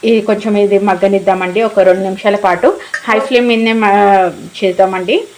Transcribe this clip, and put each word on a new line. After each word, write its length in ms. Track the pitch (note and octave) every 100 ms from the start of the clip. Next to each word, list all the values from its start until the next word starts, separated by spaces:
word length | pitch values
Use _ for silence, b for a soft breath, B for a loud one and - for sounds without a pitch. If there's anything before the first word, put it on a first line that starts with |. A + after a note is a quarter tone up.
ఇది 160 | A3+ A3+
కొంచెం 360 | G#3+ G#3 A3 G#3
ఇది 220 | G3+ G3+
మగ్గనిద్దామండి, 840 | G3+ F#3 G3 G3 F#3+ F#3 F3+ F#3
ఒక 180 | A3+ G3+
రెండు 220 | F#3 F#3
నిమిషాల 340 | F#3+ G3 G#3+ G3+
పాటు 400 | G3 F3 C#4+ G4+ B -
హై 160 | - A3
ఫ్లేమ్ 260 | - B3 B3
మీదనే 260 | A#3 A3+
మ-, 600 | A3+ G#3+ G3+ G3+ G3 F#3 - - -
చేద్దామండి. 600 | G3 F3+ F#3+ F#3 F3+ D#4 -